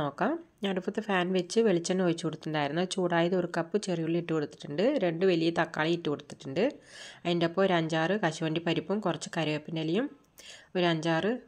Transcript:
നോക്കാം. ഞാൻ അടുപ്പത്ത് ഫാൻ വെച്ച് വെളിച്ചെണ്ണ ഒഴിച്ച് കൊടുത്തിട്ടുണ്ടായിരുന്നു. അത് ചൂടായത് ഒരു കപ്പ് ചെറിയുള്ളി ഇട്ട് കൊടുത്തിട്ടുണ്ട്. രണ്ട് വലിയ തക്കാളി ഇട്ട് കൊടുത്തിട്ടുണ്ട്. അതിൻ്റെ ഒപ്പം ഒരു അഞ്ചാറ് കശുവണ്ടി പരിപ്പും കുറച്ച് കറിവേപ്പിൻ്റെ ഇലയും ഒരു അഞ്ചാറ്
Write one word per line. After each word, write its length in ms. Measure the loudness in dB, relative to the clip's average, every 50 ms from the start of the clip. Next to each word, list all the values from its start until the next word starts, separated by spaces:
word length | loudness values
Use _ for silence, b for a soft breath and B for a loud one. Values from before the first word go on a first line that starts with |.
നോക്കാം. 300 | 0 -2 -2 0 0 0 0 -2 -6 -14 _ _
ഞാൻ 80 | -4 -2 -2
അടുപ്പത്ത് 280 | -2 -4 -4 -4 -4 -2
ഫാൻ 200 | 0 0 2 2 2 2
വെച്ച് 220 | 0 0 2 0 2 4
വെളിച്ചെണ്ണ 380 | 4 4 2 2 0 0 2 2
ഒഴിച്ച് 180 | 2 0 0 -2
കൊടുത്തിട്ടുണ്ടായിരുന്നു. 540 | -4 -6 -6 -6 -4 -2 0 0 0 0 0 -2
അത് 60 | 0 -2
ചൂടായത് 400 | -2 0 2 2 2 4 4 2 0
ഒരു 80 | 0 0 -2
കപ്പ് 200 | -4 -2 -2 -2 -2 -2
ചെറിയുള്ളി 340 | -2 -2 -2 0 0 0 -2
ഇട്ട് 100 | 0 0 -2
കൊടുത്തിട്ടുണ്ട്. 480 | -2 -2 -4 -6 -12 -12 -6 -2 0 2 2 2 2 0
രണ്ട് 200 | 0 2 2 4 4
വലിയ 200 | 4 4 2 2 2 2
തക്കാളി 340 | 0 0 0 -2 0 0 0
ഇട്ട് 100 | 0 0 -2 -4
കൊടുത്തിട്ടുണ്ട്. 500 | -4 -6 -14 -18 -14 -12 -6 -2 0 0 0 -2 B B B B B B B B B B
അതിൻ്റെ 220 | -2 0 2 0 0
ഒപ്പം 140 | 2 2 2
ഒരു 100 | 4 4 2
അഞ്ചാറ് 380 | 2 2 0 0 2 2 0 0 0
കശുവണ്ടി 380 | -2 -2 -2 -2 -2 -2 -2 0 0
പരിപ്പും 300 | 0 0 0 -2 -4 0 0
കുറച്ച് 260 | -2 -2 -2 -6 -6 -4
കറിവേപ്പിൻ്റെ 460 | -2 -2 -2 -2 -4 -6 -6 -6 -4 -2
ഇലയും 220 | 0 0 0 -2 -2 -6 -14 _ _ _ B B B B B B B -2
ഒരു 80 | 2 2 2 2
അഞ്ചാറ് 380 | 2 2 2 2 2 2 0 -2 -2 -2